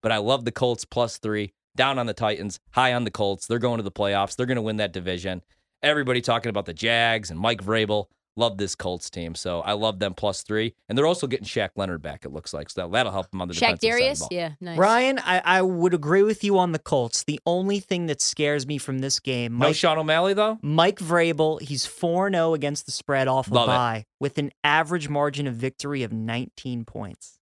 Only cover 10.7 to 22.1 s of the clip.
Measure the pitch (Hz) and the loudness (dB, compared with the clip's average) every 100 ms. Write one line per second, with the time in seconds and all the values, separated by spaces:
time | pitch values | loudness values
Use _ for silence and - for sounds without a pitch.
10.7 | - _ 113 151 175 135 120 104 - 98 | -6 _ 2 2 2 -2 -4 -4 -2 -2
11.7 | - 95 87 73 73 76 73 - 76 78 | -2 -4 -4 -8 -12 -12 -12 -10 -10 -8
12.7 | - 87 104 117 95 92 95 90 85 233 | -8 -2 0 0 -2 -6 -6 -6 0 0
13.7 | 190 220 240 262 285 - 175 165 147 180 | 2 0 2 0 -2 -6 -6 -6 -8 -8
14.7 | 165 196 226 254 269 - 185 170 185 185 | 2 4 6 4 0 0 0 4 4 4
15.7 | 180 180 175 143 185 202 214 202 196 180 | 4 2 2 2 4 4 2 2 2 2
16.7 | 156 - 143 117 - - 151 - 175 190 | 0 0 0 0 -2 -4 -4 0 0 0
17.7 | 202 190 180 170 143 - - 147 147 131 | -2 -2 -2 -2 -2 -2 0 0 0 -2
18.7 | 143 - 131 135 135 - 123 120 120 147 | -6 -4 -4 -2 -2 -2 -2 -2 2 2
19.7 | 156 175 156 156 156 185 196 214 220 143 | 4 2 2 2 2 4 2 0 0 0
20.7 | 156 175 - 170 170 170 151 156 156 135 | 4 4 4 0 4 4 4 2 0 -6
21.7 | 139 - - 175 | -6 -6 -4 0